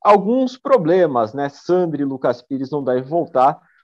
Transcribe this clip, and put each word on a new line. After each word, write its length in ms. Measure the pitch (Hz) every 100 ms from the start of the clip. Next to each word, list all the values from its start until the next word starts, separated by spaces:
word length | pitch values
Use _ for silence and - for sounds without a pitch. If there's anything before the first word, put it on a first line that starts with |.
alguns 540 | 202 202 185 254 254 -
problemas, 800 | - 262 156 185 165 127 110
né? 140 | 135 139
Sandri 540 | - - 180 175 143
e 40 | 143
Lucas 340 | 131 139 120
Pires 300 | - 135 131
não 120 | 147
devem 200 | 131 127
voltar. 580 | 131 170 143 131 131 156 _ _